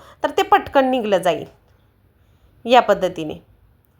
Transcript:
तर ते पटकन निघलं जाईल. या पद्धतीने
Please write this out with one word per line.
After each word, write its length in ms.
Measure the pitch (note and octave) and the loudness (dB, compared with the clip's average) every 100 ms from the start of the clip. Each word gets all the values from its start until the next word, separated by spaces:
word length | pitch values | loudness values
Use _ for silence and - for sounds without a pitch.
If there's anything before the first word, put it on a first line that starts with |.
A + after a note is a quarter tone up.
| - - | -16 -8
तर 60 | D4 | -4
ते 120 | D4 | -2
पटकन 440 | F#4+ G4+ D4 C#4 C4 | 2 0 2 0 0
निघलं 320 | C4 G#3+ F#3+ | -2 -2 0
जाईल. 280 | F3 D3+ - _ _ _ _ _ _ _ _ _ _ _ A#3 | 0 -4 -8 _ _ _ _ _ _ _ _ _ _ _ 2
या 160 | B3 | 4
पद्धतीने 640 | A3+ F#3+ F3+ - D#3 E3+ _ _ _ _ _ | 4 0 -2 -6 -10 -12 _ _ _ _ _